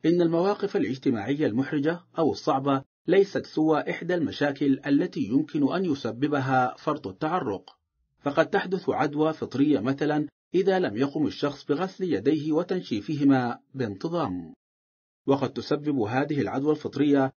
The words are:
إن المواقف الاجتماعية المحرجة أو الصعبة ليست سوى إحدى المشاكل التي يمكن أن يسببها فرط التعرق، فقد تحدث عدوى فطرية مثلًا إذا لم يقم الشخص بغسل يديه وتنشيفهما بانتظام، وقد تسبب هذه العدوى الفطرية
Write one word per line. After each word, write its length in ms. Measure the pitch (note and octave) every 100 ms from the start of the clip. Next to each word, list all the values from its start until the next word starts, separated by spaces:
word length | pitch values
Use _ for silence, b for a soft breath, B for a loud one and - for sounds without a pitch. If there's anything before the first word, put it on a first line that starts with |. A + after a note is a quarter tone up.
| D#3+
إن 160 | F3
المواقف 560 | E3+ D#3+ F#3+ G3+ G3+ G3+
الاجتماعية 680 | G#2+ C3+ - A2+ G2+ C#3+ C#3+
المحرجة 560 | A2 C#3 D3+ C#3+ F3 _ -
أو 140 | D#3
الصعبة 520 | - - C3+ C3+ C#3 - _ -
ليست 380 | F3+ G3 - -
سوى 440 | - D#3 D3+ -
إحدى 260 | B2+ E3+ F3+
المشاكل 640 | D3+ - C#3+ C#3 D3 C3 D3
التي 380 | C#3+ F3+ -
يمكن 500 | G#2+ C3 D#3 D#3+ C#3
أن 120 | E3 F#3+
يسببها 880 | C#3+ A#2 A2+ D3 C#3+ C3 C3 B2 -
فرط 300 | - D3 G2
التعرق، 720 | F#2+ D#3 F3+ C3+ F#2+ - _ _ _ _ _
فقد 300 | C#3+ C#3 D#3+
تحدث 400 | C3+ F#3 F#3 D#3
عدوى 440 | A2 D3 C#3+ D#3
فطرية 460 | D#3 - C3+ D3 C#3+
مثلًا 480 | A2+ C#3 D3+ D3+ D3+ _ _ F3+
إذا 240 | F#3+ F#3
لم 180 | F3 G#2
يقم 300 | C#3 D#3 C3+
الشخص 380 | - D3 C#3+ -
بغسل 380 | C#3+ F#3 -
يديه 480 | F#3 A#2+ B2+ D3+ D3+
وتنشيفهما 1080 | D#3 F3 F#3 - A2 G2+ D3 C#3 C3+ A#2+ A#2+ _
بانتظام، 800 | C3 A#2 G2 E3 E3+ C3+ F2+ E2 - _ _ _ _ _ _ -
وقد 260 | C#3 C3
تسبب 460 | - A2 D3 D3 C#3
هذه 420 | G#2 B2 D3 C#3+
العدوى 300 | G#2 A#2+ C#3+
الفطرية 600 | D3+ - C#3 D3 C#3 C3+